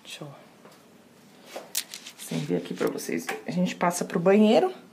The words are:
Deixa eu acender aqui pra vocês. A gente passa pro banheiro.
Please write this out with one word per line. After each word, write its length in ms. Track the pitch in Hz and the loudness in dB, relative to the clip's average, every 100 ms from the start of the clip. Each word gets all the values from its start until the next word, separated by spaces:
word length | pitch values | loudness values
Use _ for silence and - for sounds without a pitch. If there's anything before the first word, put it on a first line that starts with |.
Deixa 200 | - - | -16 -14
eu 100 | 147 139 - - - - - - - - - - - - - - - - - - | -14 -16 -20 -20 -20 -20 -20 -20 -20 -20 -20 -20 -16 -16 -8 -8 -8 -14 -18 -16
acender 400 | - 80 76 - | -6 -6 -2 -2
aqui 160 | - | -2
pra 140 | - - | -4 -2
vocês. 400 | - - 73 - - - | -2 -4 -6 -4 -10 -6
A 60 | |
gente 240 | 175 180 - | -2 -2 2
passa 300 | 175 175 - | 0 0 -4
pro 140 | 185 | 0
banheiro. 540 | 175 202 214 254 370 - - | 4 6 8 6 4 -2 -16